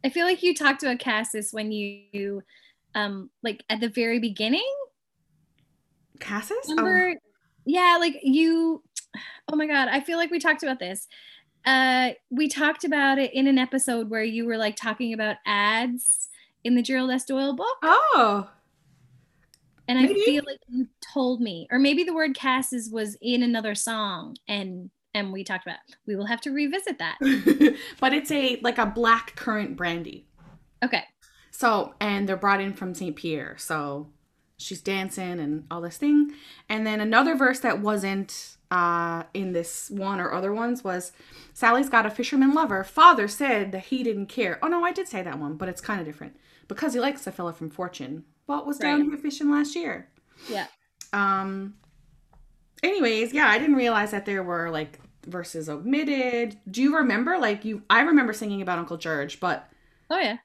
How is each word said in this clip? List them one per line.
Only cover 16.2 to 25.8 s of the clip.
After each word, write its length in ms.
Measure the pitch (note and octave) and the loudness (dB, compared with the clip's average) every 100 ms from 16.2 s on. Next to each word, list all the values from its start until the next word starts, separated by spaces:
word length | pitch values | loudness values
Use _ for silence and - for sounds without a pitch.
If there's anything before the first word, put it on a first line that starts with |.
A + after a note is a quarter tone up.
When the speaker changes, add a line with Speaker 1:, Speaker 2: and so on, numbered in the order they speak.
| - - _ _ | -4 -14 _ _
Speaker 1:
in 120 | A#3+ B3 | 2 2
the 60 | |
Gerald 300 | A#3+ C4 B3+ | 2 0 0
S. 140 | B3+ - | -2 -2
Doyle 300 | C4 C#4 C4 | -2 -2 -2
book. 220 | G#4+ C5 | -4 0
Speaker 2:
Oh. 680 | D#4 G#4+ D#5 A4 A3+ G3+ F#3+ _ _ _ _ _ _ _ _ _ _ _ _ _ - | 6 6 6 6 4 2 -4 _ _ _ _ _ _ _ _ _ _ _ _ _ -2
Speaker 1:
And 120 | B3+ | 4
I 40 | |
Speaker 2:
Maybe. 180 | C#4 G4+ | 4 6
Speaker 1:
feel 220 | A4 D4 C#4+ | 4 2 -2
like 120 | C4 _ | -14 _
you 200 | B3 A#3+ _ - | -6 -6 _ -6
told 280 | C#4+ B3+ B3 | -2 0 0
me, 260 | A3+ E3 E3+ | -4 -4 -2
or 80 | B3 | 2
maybe 260 | C#4 D4 | 4 4
the 100 | F4 | 0
word 220 | D#4+ D#4 C4 | 0 0 0
cassis 540 | C4+ B3+ B3+ B3 A3 | 0 0 -2 -6 -6
was 260 | A3 G#3+ G#3 | -6 -6 -6
in 220 | A#3 B3 | -2 0
another 320 | B3 A3+ A3 G3+ | 2 0 -2 -4
song, 640 | - A3 G3+ F3+ D#3 D#3 - | -4 -4 -4 -6 -12 -16 -8
and, 420 | G#3 F#3+ F3+ F3+ _ _ | -6 -6 -10 -14 _ _
and 200 | G#3 G3 | -6 -6
we 100 | F#3+ | -8
talked 220 | F#3+ F#3 F3 | -6 -8 -8
about 120 | E3 | -14